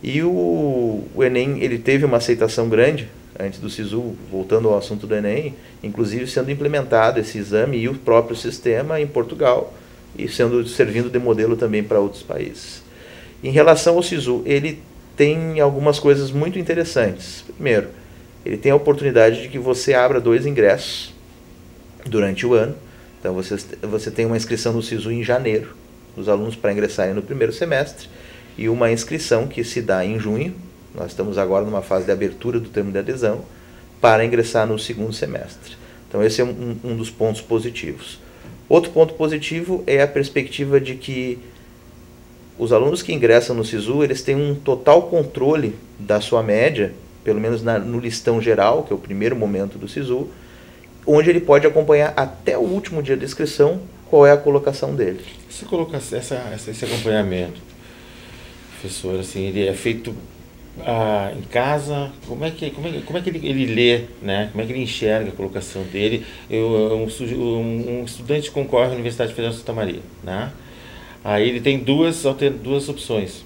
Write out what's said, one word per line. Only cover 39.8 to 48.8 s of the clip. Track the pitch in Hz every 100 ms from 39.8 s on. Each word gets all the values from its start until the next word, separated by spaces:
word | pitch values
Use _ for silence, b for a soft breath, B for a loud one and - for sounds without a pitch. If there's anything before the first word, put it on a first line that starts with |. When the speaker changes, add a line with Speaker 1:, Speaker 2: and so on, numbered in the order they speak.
| -
Speaker 1:
é | 139
a | 143
perspectiva | 143 139 143 135 - 139 139
de | 131 127
que | - 131 127 123 B B B - - - - - - - - -
os | 117
alunos | 113 135 170
que | -
ingressam | 156 117 117 120 120
no | 110
sisu, | 110 104 139
eles | 143 131
têm | - 139
um | 147 143
total | - 127 - 160
controle | 170 170 143 - 131 156 117 104 - -
da | 101 107
sua | - 117
média, | 110 104 135 135 95 - - -
pelo | - 107
menos | 110 117
na, | 117 110
no | 101 117
listão | 120 113 - 117
geral, | 113 104 101 147